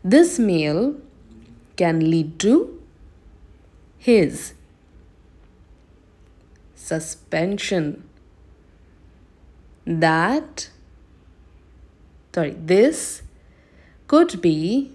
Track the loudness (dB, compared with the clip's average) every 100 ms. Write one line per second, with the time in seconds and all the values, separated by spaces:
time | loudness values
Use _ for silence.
0 | 6 4 4 2 0 0 0 -2 -2 -6
1 | -18 -20 -20 -20 -20 -20 -20 -2 0 2
2 | 2 0 -2 -2 2 2 0 -12 -20 _
3 | -20 -20 -20 -20 -20 -20 -20 _ -20 _
4 | 2 4 2 -4 -14 -20 -20 _ _ -20
5 | -20 _ _ -20 _ _ _ -20 _ _
6 | _ _ -20 _ _ -20 -20 -20 -8 -8
7 | -8 -16 -6 -4 -4 -4 -4 -2 -4 -8
8 | -18 _ _ _ -20 -20 _ _ _ _
9 | -20 _ _ _ -20 -20 -20 -16 -8 0
10 | 2 2 0 -2 -6 -16 -18 -20 -20 -20
11 | -20 -20 -20 -20 -20 -20 _ -20 -20 _
12 | -20 -20 _ -6 -6 -6 0 4 4 0
13 | -10 -14 -20 -20 _ _ _ _ _ -20
14 | 2 2 2 0 -2 0 -2 -4 -6